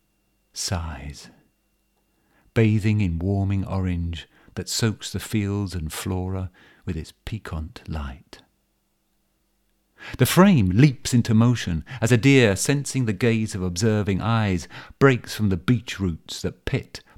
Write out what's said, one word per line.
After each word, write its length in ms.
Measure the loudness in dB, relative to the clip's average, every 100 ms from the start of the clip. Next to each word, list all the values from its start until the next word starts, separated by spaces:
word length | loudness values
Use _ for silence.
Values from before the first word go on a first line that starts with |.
| _ _ _ _ _
sighs, 760 | -12 -6 -6 -6 -10 -14 -16 -20 _ _ _ _ _ _ _ _ _ _ _ _
bathing 460 | 0 2 2 2 0
in 200 | 0 -2
warming 440 | -2 0 0 -2 -4
orange 640 | -4 -2 -2 -4 -8 -12 _ _ -14
that 120 | -8
soaks 440 | -2 -2 -2 -8
the 80 | -10
fields 560 | -4 -4 -2 -4 -4 -6
and 180 | -8
flora 560 | -8 -6 -4 -4 -6 -8 -12 _ _
with 140 | -8 -8
its 160 | -10 -14 -12
piquant 580 | -12 -10 -10 -10 -14 -12
light. 520 | -10 -10 -12 _ -20 _ _ _ _ _ _ _ _ _ _ _ _ _ _ _ _ -14 0
The 80 | 2
frame 440 | 6 6 6 4
leaps 440 | 6 4 4 0
into 220 | 0 4 4
motion 500 | 4 2 -2 -6 -6 -4
as 100 | 2
a 60 | 4
deer, 380 | 6 6 6 4
sensing 500 | 0 -2 -2 -4 -2
the 80 |
gaze 400 | 0 0 0 -2
of 80 | -4
observing 600 | -6 -2 0 0 0 -2
eyes, 460 | 0 0 0 0 -4 -14 -20 2
breaks 380 | 4 4 -2 -4
from 140 | -2
the 80 | 0
beech 420 | 0 0 -2 -4
roots 420 | -4 -4 -10 -10
that 240 | -8 -8 -6
pit, 360 | -6 -6 -16 -20